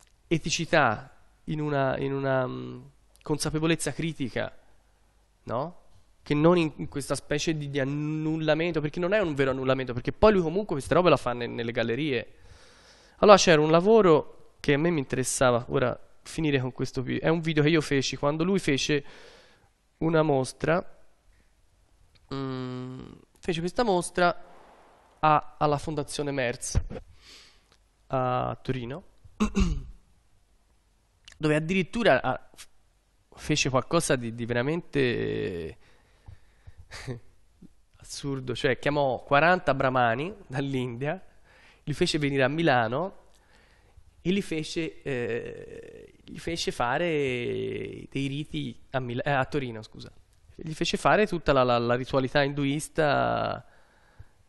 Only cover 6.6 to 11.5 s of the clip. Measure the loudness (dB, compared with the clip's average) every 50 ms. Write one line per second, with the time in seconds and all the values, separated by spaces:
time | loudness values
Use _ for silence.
6.6 | 2 0 -2 -6 -10 -8 -8 -8 -6 -6 -6 -6 -4 -4 -4 -4 -2 -2 -4 -4
7.6 | -4 -4 -4 -2 -2 -2 -2 -4 -4 -4 -4 -4 -2 -2 -2 -2 0 0 0 2
8.6 | 0 -2 -2 -2 -4 -4 -4 -2 -2 0 0 0 0 0 0 0 0 0 0 0
9.6 | 0 0 0 0 0 -4 -6 -6 -6 -6 0 4 6 6 6 6 2 0 0 -2
10.6 | -2 -2 -4 -4 0 2 4 6 6 6 6 4 2 -2 -4 -4 -4 -6